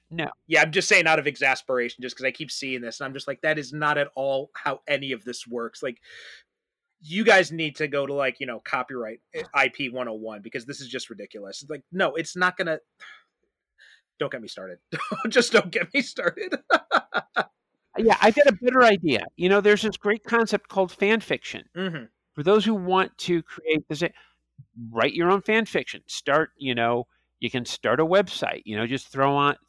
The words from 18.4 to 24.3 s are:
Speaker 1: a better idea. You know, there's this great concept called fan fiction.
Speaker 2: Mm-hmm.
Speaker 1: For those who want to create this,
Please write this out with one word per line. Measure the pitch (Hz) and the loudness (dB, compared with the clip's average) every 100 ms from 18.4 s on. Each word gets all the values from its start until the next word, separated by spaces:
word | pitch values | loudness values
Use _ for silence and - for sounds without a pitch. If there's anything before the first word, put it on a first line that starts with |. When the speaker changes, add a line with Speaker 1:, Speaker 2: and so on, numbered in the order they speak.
| 285 | 6
Speaker 1:
a | 196 | 6
better | 247 254 | 2 6
idea. | 240 202 170 113 87 - | 6 6 2 0 -2 -2
You | 175 | 2
know, | 202 | 4
there's | 202 208 | 6 4
this | 214 185 | 2 -2
great | 208 220 | -2 -2
concept | - 233 226 208 - | 0 2 2 0 -2
called | 196 185 | -2 -2
fan | - 202 220 | 0 2 2
fiction. | - 139 - 107 - 170 | 0 -6 -6 -14 -14 -8
Speaker 2:
Mm-hmm. | 190 160 113 _ _ | -8 -8 -14 _ _
Speaker 1:
For | - | -2
those | 151 214 | 4 4
who | 208 | 4
want | 214 180 190 185 - | 0 2 2 0 -4
to | - 170 | -2 -2
create | - - 160 156 - | -2 -8 -2 0 0
this, | 147 165 - _ | -4 -4 -4 _